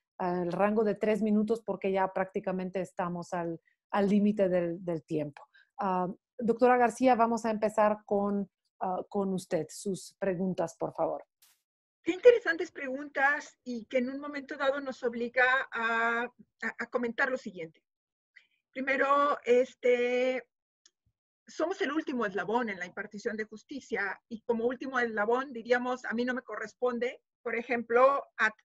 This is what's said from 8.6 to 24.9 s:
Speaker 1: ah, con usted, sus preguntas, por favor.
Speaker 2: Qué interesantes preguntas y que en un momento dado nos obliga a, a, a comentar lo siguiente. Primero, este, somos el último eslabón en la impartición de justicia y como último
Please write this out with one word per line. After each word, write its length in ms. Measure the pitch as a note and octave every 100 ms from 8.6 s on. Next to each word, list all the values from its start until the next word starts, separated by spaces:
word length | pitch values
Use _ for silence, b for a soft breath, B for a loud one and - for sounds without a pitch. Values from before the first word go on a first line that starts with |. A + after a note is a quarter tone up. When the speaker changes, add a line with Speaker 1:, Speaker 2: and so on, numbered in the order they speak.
| _ _
Speaker 1:
ah, 220 | F3+ F#3 -
con 240 | G#3 G3
usted, 340 | F#3 - F3 D#3
sus 440 | - G3+ F3+ - -
preguntas, 580 | G3 F3+ F#3+ F3+ E3+ -
por 140 | E3
favor. 320 | - D#3 D3 - _ _ _ _ _ _ _
Speaker 2:
Qué 100 | -
interesantes 600 | F#4 B4 A#4 - E4 F4
preguntas 840 | - C#4 C4 D4 C#4+ C#4 D4 C#4+ -
y 220 | - A#3+
que 140 | G#3+ C4
en 100 | B3
un 120 | C4+
momento 360 | D4 D4 C4+ D4
dado 240 | C#4 C#4+
nos 220 | C#4 B3
obliga 420 | B3 A#3 A#3 B3+ B3+ C4 C4
a, 520 | A#3 A3+ A3+ A#3 A#3
a, 520 | A#3+ - - _ A3+ -
a 80 | A#3+
comentar 440 | B3+ A#3+ A#3 C4+
lo 60 | B3+
siguiente. 480 | A3+ F3+ E3 - _ _ _ _ _ b b b _
Primero, 640 | C4 C4+ C4+ C#4 C#4+ C#4+ C#4+
este, 1040 | - B3 B3+ - B3 B3 A#3+ B3 B3+ B3+ - _ _ _ _ _ _ _ _ _ -
somos 320 | - E4 F#4+
el 100 | D4+
último 320 | D4+ D#4 B3+
eslabón 460 | A#3 F#3 F3+ A#3 A#3
en 80 | F#3+
la 80 | F3
impartición 500 | E3+ G3+ G#3 G#3+ G#3+
de 80 |
justicia 760 | G#3+ G#3+ - C#4+ - G#3 G3 - _
y 100 | A3
como 240 | - A#3
último 340 | A3+ B3+ C4+